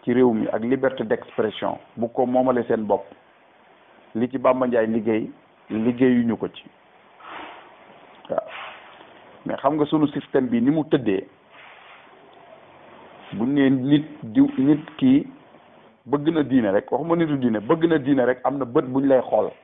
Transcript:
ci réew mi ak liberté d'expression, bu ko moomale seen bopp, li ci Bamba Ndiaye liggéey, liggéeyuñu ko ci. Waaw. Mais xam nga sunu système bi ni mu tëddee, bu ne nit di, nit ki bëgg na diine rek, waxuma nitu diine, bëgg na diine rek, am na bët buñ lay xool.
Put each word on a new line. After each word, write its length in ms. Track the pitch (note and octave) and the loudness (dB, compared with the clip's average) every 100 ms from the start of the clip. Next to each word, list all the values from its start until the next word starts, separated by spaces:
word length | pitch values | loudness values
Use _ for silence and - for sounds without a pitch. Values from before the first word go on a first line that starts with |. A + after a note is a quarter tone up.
ci 100 | - | 0
réew 200 | A#2+ B2+ | 4 4
mi 140 | A2 G#2 | 4 -2
ak 100 | A2 | -2
liberté 400 | A#2 C3 C3 B2+ A2+ | -2 0 -2 -4 -4
d'expression, 720 | A#2 - - A2 - G2 E2+ - - | -4 -4 -4 -4 -2 -6 -8 -14 -8
bu 120 | A#2 | -6
ko 160 | - B2 | -2 0
moomale 380 | B2+ B2+ B2 A2+ | 0 2 0 0
seen 160 | A2+ G#2+ | -2 0
bopp, 200 | G2+ - - _ _ _ _ _ _ _ - _ A2+ | -2 -2 -20 _ _ _ _ _ _ _ -20 _ -4
li 120 | A#2+ | -4
ci 80 | B2+ | 0
Bamba 300 | B2+ B2+ B2+ | 0 2 0
Ndiaye 200 | A#2+ A2 | 0 0
liggéey, 440 | A2+ G#2+ A2 A#2+ - _ _ _ | 0 0 -2 -2 -12 _ _ _
liggéeyuñu 680 | G#2 A2+ A#2+ B2+ B2 A#2 G#2 | -4 -2 2 2 4 2 -2
ko 100 | F2+ | -4
ci. 160 | - - _ _ _ _ _ - - - - - - - - - - - | -10 -20 _ _ _ _ _ -20 -18 -16 -20 -20 -20 -20 -20 -20 -20 -8
Waaw. 100 | - - - - - - - - - - - - | -8 -8 -14 -16 -18 -20 -20 -20 -20 -20 -18 -10
Mais 100 | - | -4
xam 200 | C#3 D3+ | -2 0
nga 80 | D3 | 0
sunu 220 | D#3 D3 | 0 0
système 380 | D3 - C#3+ B2+ | -2 -2 -2 0
bi 120 | A#2 | 0
ni 80 | A#2+ | 2
mu 120 | D#3 | 0
tëddee, 420 | D3 D3+ A2+ F#2+ - _ _ - - - - - - - - - - - - - - - - - - | 0 0 0 -2 -4 _ _ -20 -20 -20 -20 -20 -20 -20 -20 -20 -20 -20 -20 -20 -20 -20 -20 -20 -14
bu 120 | G2+ A#2 | -4 -2
ne 240 | C#3+ C3+ | 2 2
nit 360 | C3+ B2+ D3 D3 - | 2 2 0 0 -12
di, 180 | A2+ G#2+ C#3+ - | -4 2 2 4
nit 280 | C3+ D3+ - - | 2 2 0 0
ki 300 | C3 C#3 - - - - _ - - _ - | 4 4 2 -14 -20 -20 _ -20 -20 _ -4
bëgg 240 | C#3+ D3 | -2 0
na 80 | E3 | 0
diine 280 | C3+ C3 G#2+ | 2 2 4
rek, 180 | F#2+ - | 0 0
waxuma 240 | B2 D#3+ E3+ | -4 0 0
nitu 220 | E3 D3 | 0 0
diine, 220 | B2 A2 | 0 -2
bëgg 240 | G#2 D#3+ E3+ | -2 0 2
na 100 | D#3+ | 0
diine 260 | C3 C#3 A#2+ | 2 2 2
rek, 140 | B2+ | 0
am 140 | C3 C#3+ | -2 -4
na 80 | B2 | -2
bët 200 | C3 C3+ | -2 -2
buñ 160 | B2+ C#3 | -2 2
lay 140 | C3 | 2
xool. 300 | A#2 A2 F#2+ - | 2 -2 -2 -6